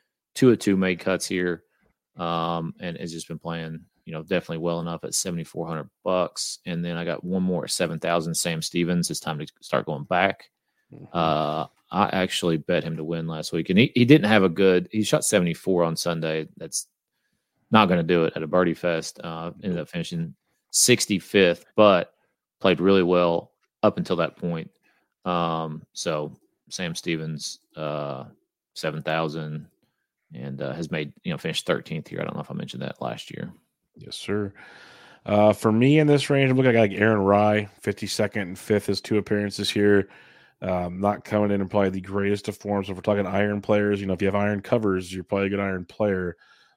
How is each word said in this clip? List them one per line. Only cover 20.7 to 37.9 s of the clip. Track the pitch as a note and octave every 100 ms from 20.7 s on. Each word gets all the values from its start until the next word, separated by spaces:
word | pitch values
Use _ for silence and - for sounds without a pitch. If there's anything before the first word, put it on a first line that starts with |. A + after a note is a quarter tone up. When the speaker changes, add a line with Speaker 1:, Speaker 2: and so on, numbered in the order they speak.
| - - B2 - F#2+ - G#2 F2+ F2 - -
Speaker 1:
but | G#2 F#2 - _ _ _ _ _
played | G2 E2
really | F2+ G2
well | F2 F2+ F2 E2+ - _ _ _
up | G#2 -
until | E2+ -
that | E3 -
point. | F2 E2 - _ _ _ _ _ F2+
Um, | F2 E2+ E2 D#2+ D#2 -
so | - E2+ D#2 D2 - _ _ _
Sam | - F2 E2+
Stevens, | F2+ E2 D#2 D2+ - - _ D#2+
uh, | D#2 D2+ C#2+ C2+ C2 - _ _ _ -
seven | D#2+ D2+
thousand, | D2+ D#2+ D#2+ D#2 D#2 D2+ - _ _ _ _ _ _
and, | - C2+ C2+
uh, | C#2
has | D2+ D#2+
made, | D#2+ D2 -
you | -
know, | D2
finished | E2 D#2 -
thirteenth | D#2+ - D#2+ -
here. | -
I |
don't | -
know | -
if | -
I |
mentioned | - - -
that | C2+ -
last | B1 A#1 -
year. | - - - _ _ _ -
Speaker 2:
Yes, | - -
sir. | - G#2 G2+ - - - - - - - -
Uh, | G#2 G#2+
for | G2 A2+
me | A2 C3 D3+
in | D3
this | C#3+ -
range, | C#3 C3+
I'm | C3
looking | C3
at, | A2+
like, | G#2+
Aaron | G#2 G#2+ G#2+
Rai, | G2 G2+ G#2+ G#2+ G#2 -
fifty-second | -